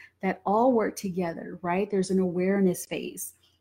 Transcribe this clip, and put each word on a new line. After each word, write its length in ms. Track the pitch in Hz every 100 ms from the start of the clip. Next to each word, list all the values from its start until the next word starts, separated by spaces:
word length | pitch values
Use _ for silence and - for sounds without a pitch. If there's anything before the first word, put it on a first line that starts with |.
| - _
that 220 | 190 190
all 280 | - 214 254
work 240 | 233 196 -
together, 640 | 196 180 170 165 - 175
right? 260 | 175 185 202
There's 220 | 196 190
an 80 | 190
awareness 680 | 185 170 185 202 185 175 -
phase, 480 | 160 - - - - _ _